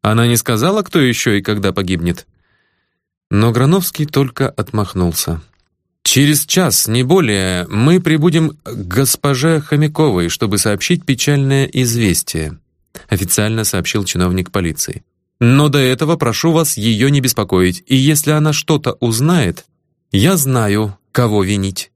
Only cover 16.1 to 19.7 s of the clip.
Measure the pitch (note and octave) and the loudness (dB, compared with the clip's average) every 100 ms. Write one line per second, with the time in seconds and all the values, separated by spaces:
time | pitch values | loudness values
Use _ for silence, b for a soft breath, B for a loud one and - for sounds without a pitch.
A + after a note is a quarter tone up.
16.1 | E3 C#3 A2 E3 D#3+ D#3+ - G#2+ A2 C3+ | 0 0 0 0 2 0 -2 -2 0 2
17.1 | C#3+ B2+ - G2+ F#2 F#2 F2+ _ C3 C3+ | 2 0 -2 0 2 2 0 _ 2 4
18.1 | D3+ D3 D3+ D3+ D3 - D#3+ - - A#2+ | 2 2 2 2 0 0 -2 -2 -4 -2
19.1 | A2 D3 F3 G#2 D#2+ - | 0 2 2 0 -4 -12